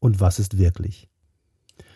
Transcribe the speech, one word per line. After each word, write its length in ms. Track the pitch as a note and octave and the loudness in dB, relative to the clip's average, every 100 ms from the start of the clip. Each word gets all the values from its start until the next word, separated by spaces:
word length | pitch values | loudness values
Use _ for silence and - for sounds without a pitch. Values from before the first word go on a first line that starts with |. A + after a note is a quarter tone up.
und 180 | B2+ F#2+ | -2 2
was 220 | F#2 - | 0 0
ist 180 | G2 F#2+ | -4 0
wirklich?“ 500 | F2 - F2+ - _ _ _ _ _ _ _ _ - | 0 0 -8 -12 _ _ _ _ _ _ _ _ -20